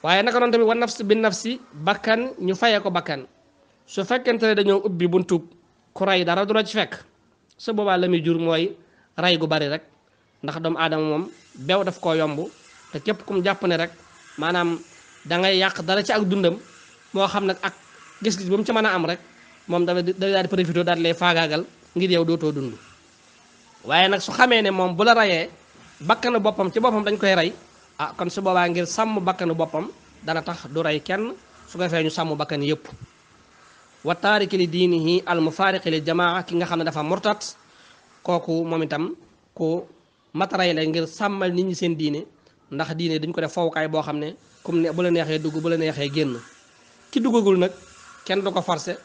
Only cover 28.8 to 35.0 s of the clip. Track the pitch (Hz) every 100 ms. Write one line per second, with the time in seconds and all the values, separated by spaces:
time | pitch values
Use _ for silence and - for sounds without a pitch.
28.8 | 170 196 220 214 180 185 175 160 160 156
29.8 | 190 - - - 156 160 160 170 131 151
30.8 | 160 151 147 190 226 381 - - - 175
31.8 | 180 165 160 156 160 151 151 151 143 151
32.8 | - - - _ _ _ _ _ - -
33.8 | _ _ 147 170 202 208 196 190 180 170
34.8 | 180 170